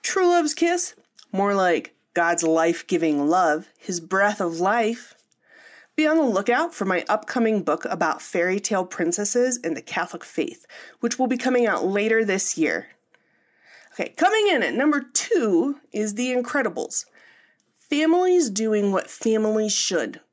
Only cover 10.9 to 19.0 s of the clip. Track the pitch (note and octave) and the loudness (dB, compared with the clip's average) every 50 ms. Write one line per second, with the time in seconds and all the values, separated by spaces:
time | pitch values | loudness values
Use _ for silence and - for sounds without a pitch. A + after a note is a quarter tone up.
10.9 | - _ - A#3 A#3 - C4 A3+ B3 B3+ - C4 B3+ B3 A#3+ G#3+ F3+ - C#3+ F#3 | -10 _ -4 -4 -2 -2 0 -2 0 -2 0 0 2 2 2 2 0 0 -2 -2
11.9 | G3 G3+ G#3 A3+ A3+ A3 A3+ G3+ F#3+ G3+ - - - D#3+ D#3+ B2 D#2+ F2 - - | -2 0 0 2 2 2 2 0 0 0 -2 -4 -2 -2 -2 -2 -2 -4 -6 -12
12.9 | _ _ _ _ _ _ _ _ _ _ _ _ _ _ _ - - - - _ | _ _ _ _ _ _ _ _ _ _ _ _ _ _ _ -20 -20 -20 -20 _
13.9 | - - - - _ - D#4+ G4 G#4+ A4 G#4 G4+ F4 B3+ F#3+ C3+ C#3+ A3+ C4+ D4+ | -8 -8 -8 -8 _ 0 2 2 4 4 2 2 2 2 0 0 0 0 0 2
14.9 | D4 C#4+ - - _ - - - A#4 E4+ A#3+ G#3+ F#3 E3 A#3 C#4+ C#4 - _ _ | 0 0 -4 -4 _ -6 -2 0 0 0 2 2 2 2 2 0 -4 -6 _ _
15.9 | - G#3 G#3+ G#3+ G3+ G#3+ B3 B3+ B3+ B3+ B3 B3+ - C#4+ B3 G3+ E3 B2+ - - | -6 -4 -4 -4 -4 -4 -4 -2 -2 -2 -4 -2 -2 -2 -2 -2 -4 -6 -8 -6
16.9 | - - - _ _ - - - _ _ _ _ _ _ _ _ _ _ _ _ | -8 -8 -8 _ _ -20 -20 -20 _ _ _ _ _ _ _ _ _ _ _ _
17.9 | D4 C#4+ D#4 D#4+ E4 F4+ F#4 F#4 F4+ F4+ D#4 A3+ F#3+ G3+ A3+ A3 G#3+ G#3 G3+ G3+ | 0 2 4 4 4 4 4 4 4 4 2 2 -2 -2 0 2 2 2 2 2
18.9 | G3 F#3 | 0 0